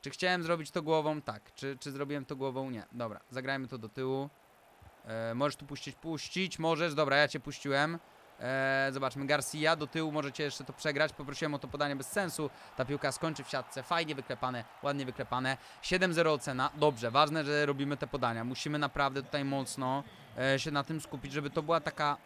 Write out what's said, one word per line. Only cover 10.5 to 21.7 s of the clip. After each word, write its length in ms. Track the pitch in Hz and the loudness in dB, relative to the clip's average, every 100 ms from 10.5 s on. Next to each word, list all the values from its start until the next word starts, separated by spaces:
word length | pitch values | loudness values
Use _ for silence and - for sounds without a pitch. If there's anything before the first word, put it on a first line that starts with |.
| - | -4
to 100 | 139 | -10
przegrać. 400 | 135 156 139 151 | -4 -2 2 0
Poprosiłem 400 | - 139 143 160 | 0 -8 -2 -2
o 60 | 143 | -2
to 80 | 131 | -6
podanie 280 | 139 143 139 | -2 -2 -2
bez 120 | 135 | -2
sensu. 420 | - 185 - 147 - - - | -2 0 -2 -4 -4 -16 -4
Ta 80 | 127 | -2
piłka 260 | 143 139 | 0 0
skończy 320 | 135 165 156 | 0 -4 -4
w 60 | 135 | -4
siatce. 340 | 135 123 - | -4 -4 -8
Fajnie 320 | 127 170 160 143 | 0 0 0 -4
wyklepane, 480 | 131 127 131 123 113 - | -4 -2 -2 -4 -8 -4
ładnie 240 | 143 143 131 | -2 0 -2
wyklepane. 520 | 120 - 123 131 135 - - | -4 -2 0 0 -2 -6 -12
Siedem 320 | - 180 185 | 0 4 4
zero 200 | 165 160 | 6 4
ocena. 360 | 151 - 127 135 | 4 0 0 0
Dobrze, 380 | 151 151 123 117 | 4 4 4 2
ważne, 320 | 127 151 160 | 6 6 4
że 220 | 143 147 147 | 2 2 4
robimy 320 | 139 139 143 | 2 0 -2
te 100 | 139 | -4
podania. 360 | 139 120 113 | 0 0 0
Musimy 360 | 117 127 156 147 | -2 -2 -2 0
naprawdę 440 | 143 143 139 135 | 0 2 0 0
tutaj 220 | 139 147 139 | -4 -2 0
mocno, 580 | 139 127 - 131 135 139 - - 113 | 0 -2 -2 0 0 -4 -16 -14 -2
e, 220 | 131 135 | 2 4
się 120 | 160 | 2
na 120 | 147 | -2
tym 180 | 139 160 | -2 -4
skupić, 320 | - 139 139 | -6 -10 -4
żeby 160 | 139 143 | -4 -2
to 140 | - | -2
była 160 | 151 | 2